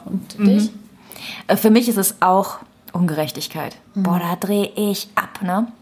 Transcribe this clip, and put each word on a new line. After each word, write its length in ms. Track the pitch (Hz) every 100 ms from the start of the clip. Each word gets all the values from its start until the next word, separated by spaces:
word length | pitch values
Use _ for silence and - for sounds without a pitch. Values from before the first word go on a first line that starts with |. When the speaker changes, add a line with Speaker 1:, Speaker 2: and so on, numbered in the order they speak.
| -
Speaker 1:
Und 320 | 190 - -
Speaker 2:
Mhm. 60 | 202
Speaker 1:
dich? 240 | 208 220 - - - - - - - -
Speaker 2:
Äh, 80 | 196
für 140 | 220
mich 180 | 214 240
ist 80 | 196
es 240 | 180 -
auch 360 | 185 190 - - - _ -
Ungerechtigkeit. 840 | 175 175 151 156 - - 156 143 - _
Speaker 1:
Mhm. 80 | 208
Speaker 2:
Boah, 140 | 185 175
da 180 | 170 175
dreh 320 | 196 208 202 -
ich 320 | 208 196 -
ab, 280 | - - -
ne? 240 | 185 190 233 -